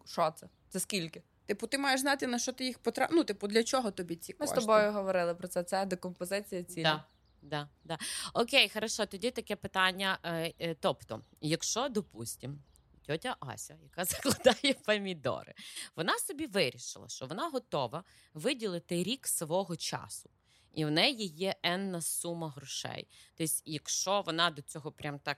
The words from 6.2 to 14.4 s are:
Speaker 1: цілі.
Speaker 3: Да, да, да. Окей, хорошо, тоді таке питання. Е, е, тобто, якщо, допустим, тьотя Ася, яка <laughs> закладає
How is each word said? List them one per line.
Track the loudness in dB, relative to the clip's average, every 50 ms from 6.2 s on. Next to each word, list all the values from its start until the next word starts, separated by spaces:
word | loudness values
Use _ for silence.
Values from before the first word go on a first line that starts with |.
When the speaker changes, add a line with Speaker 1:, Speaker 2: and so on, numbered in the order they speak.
| -4 -2 -2 -4 -2 -4 -6 -6 -6
Speaker 1:
цілі. | -6 -4 2 4
Speaker 3:
Да, | 4 4 4 -2 _ _ _ _ _ _ _
да, | -10 -6 -6 -6 -6 -6 _ _ _
да. | -8 -6 -6 -4 -6 -6 -6 -8 -2 2
Окей, | 2 2 6 8 6 6 6 2
хорошо, | -4 -2 -2 0 0 -2
тоді | -2 -2 -2 -2 -2
таке | -2 -2 -4 -4 -6
питання. | -4 -4 -2 2 4 4 4 4 2 0 0 0 -2 -2
Е, | -4 -2 -2 -2 -4 -4 -4
е, | -4 -4 -4 2
тобто, | 2 2 2 0 -6 -10 -10 -10 -10 _ -16 -6
якщо, | 0 0 0 0 0 -2 0 0 -2 0
допустим, | -2 -2 -4 -4 -12 -12 -10 -10 -10 -8 -8 -10 -10 -10 -16 _ _ -20 _ _ -20 -20 _
тьотя | -4 -4 -2 -2 -4 -6 -6
Ася, | -8 -10 -10 -10 -10 -14 -14 -20 -20
яка | -12 -6 -4 -2
<laughs> |
закладає | -2 -2 0 0 0 0 6